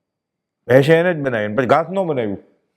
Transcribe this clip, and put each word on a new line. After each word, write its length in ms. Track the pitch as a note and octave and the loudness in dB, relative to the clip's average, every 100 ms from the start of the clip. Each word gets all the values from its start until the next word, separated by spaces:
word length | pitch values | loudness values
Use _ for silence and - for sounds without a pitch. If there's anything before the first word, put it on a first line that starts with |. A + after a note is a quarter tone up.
| _ _ _ _ _ _ - | _ _ _ _ _ _ 2
ભેંસે 260 | C3 C#3+ | 2 4
એને 200 | E3 F3+ | 2 2
જ 40 | D#3+ | -2
બનાવી, 380 | C#3 A#2 G#2 G#2+ | -4 -4 -4 -2
પછી 100 | A#2 | 2
ઘાસ 240 | C#3+ E3 | 0 0
ન 140 | F#3+ | -6
બનાવ્યું, 340 | F3 C3+ G#2+ F#2+ _ _ _ | -4 -4 -4 -6 _ _ _